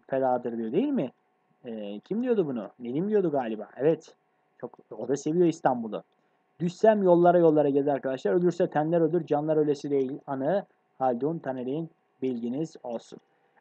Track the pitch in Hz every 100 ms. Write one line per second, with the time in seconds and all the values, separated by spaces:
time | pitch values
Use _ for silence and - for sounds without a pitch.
0 | - 135 131 123 123 117 113 151 294 254
1 | 131 - _ _ _ _ 127 110 101 104
2 | - 208 254 220 151 120 98 - 120 139
3 | 202 214 175 143 117 107 104 123 147 160
4 | - _ _ _ _ _ 123 - _ 110
5 | 110 139 151 170 170 156 147 120 113 92
6 | - _ _ _ _ - 175 - 220 214
7 | 185 175 175 175 165 151 147 139 143 135
8 | 135 131 202 185 180 175 180 151 156 170
9 | 160 175 147 147 156 156 147 143 147 139
10 | 131 143 - 135 139 196 - _ _ -
11 | 131 120 143 165 139 131 123 151 165 _
12 | _ _ 131 120 117 135 160 - 123 117
13 | - - _ _ _ _